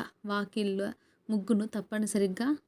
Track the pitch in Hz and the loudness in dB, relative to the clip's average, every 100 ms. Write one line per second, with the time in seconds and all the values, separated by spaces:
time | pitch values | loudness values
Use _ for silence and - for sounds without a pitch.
0 | - _ 202 202 202 220 202 196 202 - | -4 _ -4 -2 -2 -2 -2 0 -4 -6
1 | _ _ - 214 190 208 220 208 - 214 | _ _ -2 -2 2 2 2 -4 -4 -2
2 | 208 208 196 190 254 294 | 0 2 2 2 0 -2